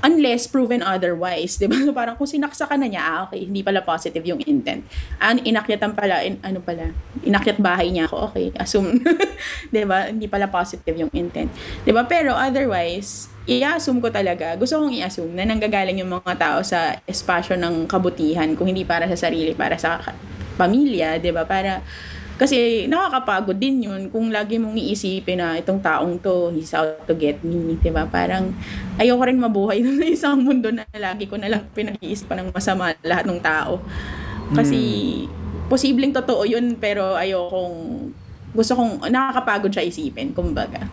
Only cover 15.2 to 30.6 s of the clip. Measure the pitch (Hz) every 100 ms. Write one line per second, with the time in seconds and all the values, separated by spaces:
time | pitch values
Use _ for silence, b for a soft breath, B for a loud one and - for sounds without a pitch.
15.2 | 165 175 202 220 214 208 190 190 185 180
16.2 | 185 175 160 147 190 175 160 - - 185
17.2 | - 175 180 185 170 165 165 190 180 -
18.2 | 156 165 156 156 185 190 175 170 170 175
19.2 | 170 165 160 156 - 170 160 165 - -
20.2 | - - - - 180 226 285 202 156 165
21.2 | 170 165 160 190 190 190 - B B B
22.2 | B B 277 262 240 226 190 320 381 262
23.2 | 247 190 202 190 262 269 214 190 190 226
24.2 | 226 214 208 226 220 220 - 202 196 190
25.2 | 185 180 170 165 170 190 190 156 175 175
26.2 | 190 185 170 165 160 160 156 156 - 160
27.2 | 147 147 165 170 165 165 170 156 160 175
28.2 | 175 185 185 185 B B B - 226 247
29.2 | 254 254 233 202 202 202 247 277 320 339
30.2 | 294 277 254 262